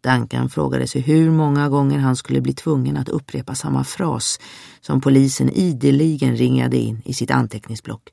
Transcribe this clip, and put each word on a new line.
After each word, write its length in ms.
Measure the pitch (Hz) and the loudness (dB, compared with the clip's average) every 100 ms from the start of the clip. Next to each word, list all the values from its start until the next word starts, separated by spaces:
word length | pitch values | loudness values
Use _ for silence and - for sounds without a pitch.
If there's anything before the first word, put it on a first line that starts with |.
Duncan 500 | 127 127 113 127 127 | 2 2 0 -4 -4
frågade 360 | - 143 131 127 | -2 -2 -2 -2
sig 140 | 135 | -4
hur 300 | 131 156 160 | 2 4 4
många 380 | 160 151 143 147 | 4 2 2 2
gånger 300 | 139 139 143 | 2 2 2
han 180 | 135 127 | 2 0
skulle 240 | - 135 | -2 -2
bli 140 | 127 | -2
tvungen 420 | 135 - 147 127 143 | -4 -2 0 0 -2
att 120 | 131 | -4
upprepa 460 | - - 139 131 | -6 -6 -10 -8
samma 300 | 135 151 135 | -8 -4 -2
fras 540 | 131 - 175 123 - - - - - - | -4 -4 -4 -4 -6 -8 -12 -20 -20 -20
som 200 | - 135 | -4 0
polisen 500 | 131 135 135 135 131 | 4 4 4 2 0
ideligen 840 | - 180 139 139 139 160 151 135 117 | 2 0 0 2 4 2 2 0 2
ringade 400 | 123 131 123 127 | 2 2 0 0
in 260 | 113 110 | -2 -6
i 100 | - | -8
sitt 160 | 131 120 | -8 -2
anteckningsblock. 720 | 131 117 110 - 110 - 107 - | 0 0 -6 -12 -14 -10 -14 -14